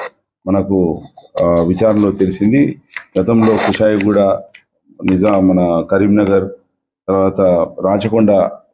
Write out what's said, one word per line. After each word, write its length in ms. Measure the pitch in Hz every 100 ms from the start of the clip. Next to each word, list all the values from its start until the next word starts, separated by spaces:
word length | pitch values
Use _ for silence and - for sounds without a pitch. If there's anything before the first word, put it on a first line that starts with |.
| - - _ _ 95
మనకు, 560 | 98 95 95 85 82 - - - -
ఆ, 20 |
విచారణలో 680 | 87 85 85 92 110 104 101
తెలిసింది. 640 | 98 92 92 104 139 117 - _ - - 95
గతంలో 320 | 98 113 110
కుషాయిగూడ, 840 | 107 107 - 107 104 104 101 98 - - - _ _ _ - 95
నిజాం, 380 | 92 104 98 95
మన 360 | 92 87 82 80
కరీంనగర్, 580 | 98 101 107 98 95 95 - _ _ _ _ -
తర్వాత 320 | 98 95 95 92 87 80 -
రాచకొండ 640 | 92 101 104 110 104 98 - - _